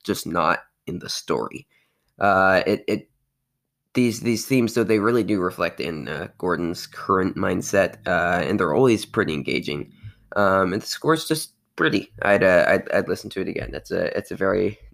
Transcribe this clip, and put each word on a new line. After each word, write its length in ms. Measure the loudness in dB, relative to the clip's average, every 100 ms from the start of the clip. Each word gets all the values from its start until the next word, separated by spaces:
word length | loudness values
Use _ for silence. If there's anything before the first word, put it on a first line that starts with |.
just 220 | -6 -4 -2
not 340 | 0 0 0 -6 _ -12
in 140 | -10
the 100 | -8
story. 560 | -10 -4 -4 -4 -10 -20 _ _ _ _ -2
Uh, 400 | 2 4 4 4 2
it, 180 | -2 0
it, 240 | -4 -4 _ _ _ _ _ _ _ _
these, 260 | 0 0 0
these 260 | -2 -4 0
themes, 260 | 0 2
so 120 | 0
they 160 | 2 2
really 240 | 4 2
do 160 | 0 0
reflect 400 | -2 -2 -4 -4
in, 280 | -8 -6 -8
uh, 200 | -8 -10 _
Gordon's 480 | -2 0 -2 -4 -12
current 500 | -12 0 0 0 -2
mindset, 600 | -2 -2 0 0 0 -2 -2
uh, 360 | 0 0 0
and 160 | 0 0
they're 160 | 0
always 300 | 4 4 2
pretty 300 | 0 -2 -2
engaging. 580 | -2 -2 -4 -4 -8 -10 _ -20 _ _ 0
Um, 360 | 2 4 2
and 80 | -2
the 60 | -6
score's 400 | -4 -2 -2 -2
just 260 | -6 -6 _ _ 0
pretty. 340 | 2 2 -2 -2
I'd, 200 | 2 4
uh, 220 | 6 6 6
I'd, 220 | 2 2
I'd 160 | -2 0
listen 200 | -6 -6
to 100 | -6
it 80 | -6
again. 260 | -6 -8
It's 160 | -10 -6
a, 260 | -4 -2 -4
it's 140 | -8
a 60 | -4
very 420 | 0 0 -2 -4 -18